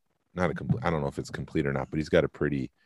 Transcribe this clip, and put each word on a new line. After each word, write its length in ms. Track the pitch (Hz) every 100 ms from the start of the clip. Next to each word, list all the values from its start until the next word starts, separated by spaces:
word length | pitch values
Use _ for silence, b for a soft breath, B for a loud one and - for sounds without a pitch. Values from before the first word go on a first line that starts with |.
| _ _ _
not 180 | 87 87
a 20 |
complete, 300 | - 64 65
I 60 | 85
don't 120 | 80
know 60 | 71
if 100 | -
it's 120 | 65
complete 340 | - 67 82 69
or 60 |
not, 160 | 69 64
but 80 | 78
he's 120 | 73
got 160 | 85 69
a 40 |
pretty 420 | - 76 71 64 _